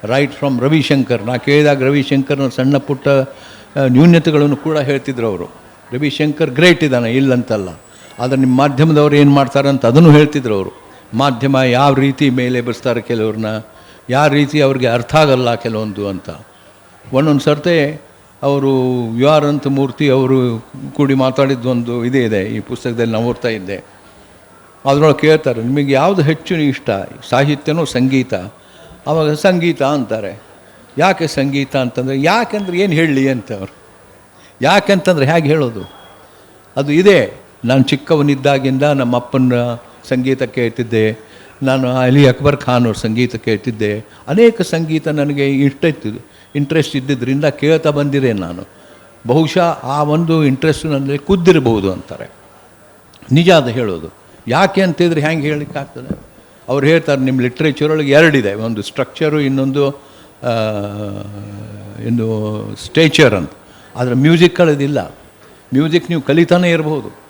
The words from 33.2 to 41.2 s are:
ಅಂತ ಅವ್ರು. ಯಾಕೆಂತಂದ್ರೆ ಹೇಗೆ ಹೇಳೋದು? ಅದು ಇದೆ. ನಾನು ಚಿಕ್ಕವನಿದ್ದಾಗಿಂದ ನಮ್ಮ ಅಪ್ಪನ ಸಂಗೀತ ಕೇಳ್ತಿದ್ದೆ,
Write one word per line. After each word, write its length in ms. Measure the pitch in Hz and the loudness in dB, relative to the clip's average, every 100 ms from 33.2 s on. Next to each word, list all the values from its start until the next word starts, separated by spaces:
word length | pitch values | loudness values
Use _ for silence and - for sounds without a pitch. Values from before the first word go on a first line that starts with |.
| 135 | 0
ಅಂತ 220 | 127 - | -2 -6
ಅವ್ರು. 220 | 104 95 - - - - - _ _ - _ | -10 -10 -16 -20 -20 -20 -20 _ _ -20 _
ಯಾಕೆಂತಂದ್ರೆ 640 | 135 196 196 196 180 170 135 | 2 2 2 0 2 2 2
ಹೇಗೆ 220 | 170 147 | 2 2
ಹೇಳೋದು? 440 | 156 127 107 92 - - - - - - - _ - | 0 -2 -6 -14 -18 -20 -20 -20 -20 -20 -20 _ -6
ಅದು 140 | 143 | 0
ಇದೆ. 420 | 151 190 180 104 - - - 117 | 2 4 4 0 -8 -20 -8 0
ನಾನು 180 | 135 | 2
ಚಿಕ್ಕವನಿದ್ದಾಗಿಂದ 1000 | 131 143 - 156 147 139 135 139 131 131 | 2 0 0 0 2 0 0 0 0 0
ನಮ್ಮ 320 | 147 139 120 123 | 0 0 0 -2
ಅಪ್ಪನ 380 | - 135 127 120 120 117 - - - | -2 0 2 0 -2 -8 -14 -20 -6
ಸಂಗೀತ 340 | 127 127 131 | -4 -2 -2
ಕೇಳ್ತಿದ್ದೆ, 760 | 123 - 117 113 113 110 110 113 | -4 -2 -4 -4 -2 0 0 -2